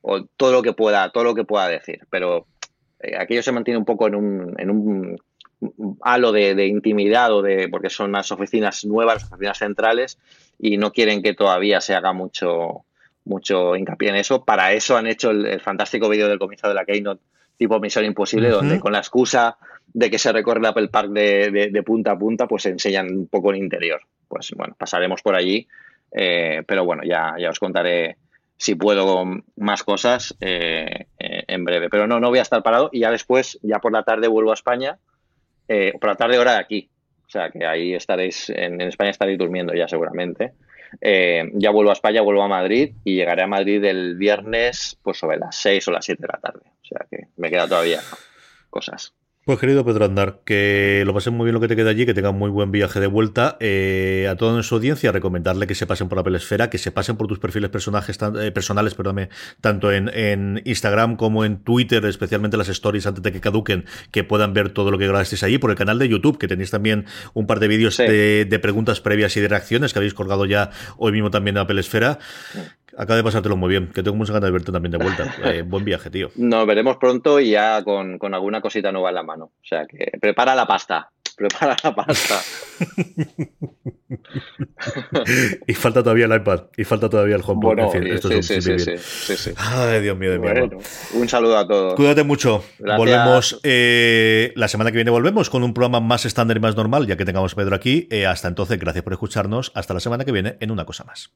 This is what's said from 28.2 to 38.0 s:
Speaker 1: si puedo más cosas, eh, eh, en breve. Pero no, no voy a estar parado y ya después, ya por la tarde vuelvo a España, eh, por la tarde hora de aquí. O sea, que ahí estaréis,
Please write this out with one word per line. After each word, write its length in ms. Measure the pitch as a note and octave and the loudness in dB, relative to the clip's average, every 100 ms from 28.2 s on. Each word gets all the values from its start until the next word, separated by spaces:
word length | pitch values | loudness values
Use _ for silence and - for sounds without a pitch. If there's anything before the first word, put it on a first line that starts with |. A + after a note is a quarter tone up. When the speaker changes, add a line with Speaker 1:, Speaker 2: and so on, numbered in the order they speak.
| _ _ _ _ | _ _ _ _
Speaker 1:
si 180 | - F#2+ | -4 0
puedo 480 | G#2 G2+ F#2+ F#2 F#2 F#2 _ - | 2 2 2 0 -2 -6 _ -6
más 280 | G#2 G2+ | -4 -2
cosas, 520 | - G2 - B2 - - | -2 0 0 0 -4 -8
eh, 640 | F#2+ F2+ E2+ E2 D#2 - - _ | -6 -4 -2 -4 -6 -10 -14 _
eh, 240 | - - - | -10 -10 -8
en 160 | F#2 | -6
breve. 260 | F2 F2 E2+ | -2 -2 0
Pero 180 | G#2 G#2+ | 0 2
no, 120 | A#2+ | 2
no 100 | A#2+ | 2
voy 100 | B2+ | 2
a 40 | |
estar 180 | A#2+ A#2 | 2 0
parado 260 | A2+ A#2 D3+ | 2 2 2
y 100 | B2 | 0
ya 100 | A2+ | 0
después, 460 | A2+ - B2+ B2+ - | 0 2 0 0 -6
ya 180 | G#2 G#2+ | -4 -2
por 120 | A#2 | 0
la 100 | A2 | 0
tarde 240 | G#2+ A2 A2+ | 0 0 2
vuelvo 240 | A2 A2 | 2 2
a 40 | A2 | 0
España, 420 | - B2 C3+ F#3 _ _ _ _ _ _ _ | -2 -2 -4 -8 _ _ _ _ _ _ _
eh, 260 | G#2+ F#2+ - | 0 0 0
por 100 | G#2+ | -2
la 60 | G2 | 0
tarde 240 | A#2 B2 | 2 4
hora 140 | B2 | 4
de 60 | A2 | 2
aquí. 300 | - G#2+ - _ _ _ _ | 0 -6 -8 _ _ _ _
O 40 | |
sea, 200 | G#2 D#2+ | -6 -6
que 140 | D#2+ E2 | -4 -4
ahí 280 | E2 F2 | -2 -2
estaréis, 560 | F2 | -4